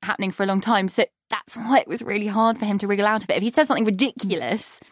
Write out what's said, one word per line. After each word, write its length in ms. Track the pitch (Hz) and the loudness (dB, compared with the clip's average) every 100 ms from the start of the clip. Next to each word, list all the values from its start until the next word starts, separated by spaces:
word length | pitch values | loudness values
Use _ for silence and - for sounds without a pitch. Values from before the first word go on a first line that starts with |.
happening 280 | - - 190 | -6 -4 -4
for 140 | 190 | -2
a 20 | 196 | 0
long 160 | 190 | 0
time. 260 | 220 214 190 | 2 2 2
So 160 | - - _ - | 0 -2 _ -8
that's 260 | - - | -8 -8
why 260 | 233 226 269 | -10 2 2
it 60 | - | 2
was 140 | 240 | -6
really 280 | 233 202 208 | -4 -4 -2
hard 280 | 208 226 226 | 2 2 2
for 80 | |
him 140 | 208 202 | -2 -2
to 80 | 202 | 0
wriggle 200 | 202 208 | 2 2
out 160 | 220 | 2
of 60 | - | 0
it. 80 | 120 | 0
If 60 | |
he 80 | 214 | 2
said 160 | 311 302 | 2 2
something 180 | 262 | 2
ridiculous 960 | 214 190 269 - 190 170 123 214 - - _ | 2 2 0 0 -4 -2 -2 -4 -6 -14 _